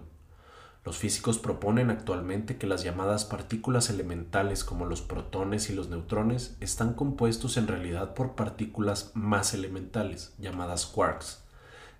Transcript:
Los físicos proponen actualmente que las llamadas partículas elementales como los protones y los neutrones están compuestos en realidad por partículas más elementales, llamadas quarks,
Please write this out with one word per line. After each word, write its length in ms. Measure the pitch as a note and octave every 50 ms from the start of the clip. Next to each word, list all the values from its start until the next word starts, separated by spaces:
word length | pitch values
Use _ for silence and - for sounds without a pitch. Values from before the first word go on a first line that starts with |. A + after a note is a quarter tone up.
| D#2 - - - - - - - - - - - - - - - -
Los 140 | - -
físicos 420 | - - G#2 - - - B2 A2+ G#2+
proponen 520 | - A2+ G2 - - G2+ A2 B2 B2+ A#2+
actualmente 680 | G#2+ - - - F#2 F2 F2 F2 F#2 G2+ A2 - B2+
que 100 | - -
las 180 | G2 F#2+ F2 -
llamadas 420 | F2 F2 F2+ F#2+ G2 G#2 G#2+ -
partículas 640 | - G#2+ G2 - - A#2 A2+ - C3 B2+ A#2+ A2+ -
elementales 760 | A2 F#2 F2 E2+ E2+ E2+ E2+ - - G2 G2 G2+ G2 F#2 -
como 220 | - F2+ F2 F2
los 160 | F2 E2 E2 -
protones 680 | - - E2 D#2+ - - F#2+ G2 G2 G#2 G#2+ - -
y 60 | G2
los 160 | F#2+ F2+ E2+
neutrones 680 | E2+ E2+ E2 - G#2+ G#2 G#2+ A2+ B2 B2+ - - - -
están 340 | - F#2 - - A2+ A2+ A#2+
compuestos 640 | - C#3+ C#3 C3+ - A#2+ A#2 A2+ - - A#2+ - B2+
en 80 | A2
realidad 480 | G#2 F#2+ F2+ F2 F2 F2 F2 G2 G2 -
por 200 | - - - -
partículas 760 | - A2 G#2 - - A2 G#2+ - - G#2 G2+ G2 F#2+ - - -
más 400 | A2+ G2+ G#2 G#2 G2 F#2+ - -
elementales, 840 | G2+ F#2+ F#2+ F#2+ F#2+ F#2 - - A2+ G#2 F#2+ E2+ E2+ - - - -
llamadas 480 | G2 F#2 F2 F2 F2 F2 F2 E2+ -
quarks, 580 | - - G#2+ G2 E2+ D#2 - - - - - - - - - - - - - - - - -